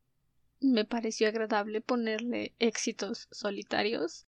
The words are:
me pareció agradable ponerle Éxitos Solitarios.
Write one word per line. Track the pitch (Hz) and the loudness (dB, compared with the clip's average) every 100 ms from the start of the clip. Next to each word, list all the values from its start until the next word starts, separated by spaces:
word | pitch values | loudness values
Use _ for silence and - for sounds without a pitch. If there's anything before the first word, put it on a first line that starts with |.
| _ _ _ _ _ - | _ _ _ _ _ 0
me | 269 226 | 4 4
pareció | 214 240 226 - 214 | 2 -2 -2 2 2
agradable | 226 214 208 214 214 | 2 0 0 0 -4
ponerle | - 247 220 214 240 214 214 - | 0 0 0 -2 -2 -4 -4 2
Éxitos | 233 - 233 - 202 233 - | 2 2 -4 -2 -4 -6 -10
Solitarios. | - 208 202 - - 208 233 330 - _ | -6 -6 -4 -2 0 0 0 -4 -6 _